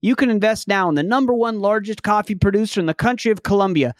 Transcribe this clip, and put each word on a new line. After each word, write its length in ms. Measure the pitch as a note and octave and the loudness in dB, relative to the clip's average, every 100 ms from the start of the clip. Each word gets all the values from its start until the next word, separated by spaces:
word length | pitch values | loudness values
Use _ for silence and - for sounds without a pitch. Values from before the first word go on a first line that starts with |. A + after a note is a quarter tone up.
You 140 | G3+ | -2
can 160 | B3+ B3+ | 2 2
invest 380 | G#3 G#3+ G#3+ - | 2 0 -2 0
now 200 | G3 F3+ | 0 2
in 60 | |
the 80 | D3 | 0
number 320 | E3+ B3+ C4 | 0 0 2
one 240 | A#3+ A#3 G#3+ | 0 0 0
largest 460 | G3+ G#3+ G3+ G#3+ | 0 0 -2 -6
coffee 320 | - G#3 G#3 G3 | 0 0 0 0
producer 420 | G3 G3+ G#3+ - | 2 2 0 -2
in 80 | E3 | -2
the 80 | |
country 380 | D#3 - B3 A3+ | 0 -2 0 0
of 100 | G#3 | -2
Colombia, 500 | - G3+ G3 E3 B2 - | 0 0 2 2 0 -4